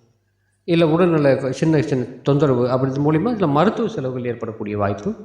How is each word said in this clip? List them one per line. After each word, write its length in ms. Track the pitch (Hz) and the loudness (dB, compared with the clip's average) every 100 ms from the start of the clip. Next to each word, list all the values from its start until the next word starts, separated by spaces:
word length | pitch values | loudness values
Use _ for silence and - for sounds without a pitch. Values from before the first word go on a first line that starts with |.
| _ _ _ _ _ _ | _ _ _ _ _ _
இல்ல 220 | - 170 165 | -2 2 2
உடல்நல 640 | 165 180 160 143 131 131 | 4 2 4 2 2 -2
சின்ன 300 | 127 160 156 | -2 2 2
சின்ன 220 | - 131 | 2 -2
தொந்தரவு, 640 | 120 - - 143 147 123 123 | -4 -4 0 2 2 2 0
அப்படி 220 | 127 135 | 0 -2
மூலிமா 380 | 139 147 156 214 | 0 0 2 0
இதுல 180 | 220 170 | 0 0
மருத்துவ 400 | 143 190 220 220 | 2 2 0 -6
செலவுகள் 360 | 160 131 127 | -4 -6 -6
ஏற்படக்கூடிய 540 | 123 113 110 110 104 104 | -6 -6 -8 -8 -6 -2
வாய்ப்பு 320 | 101 101 196 220 | -2 -2 -6 -10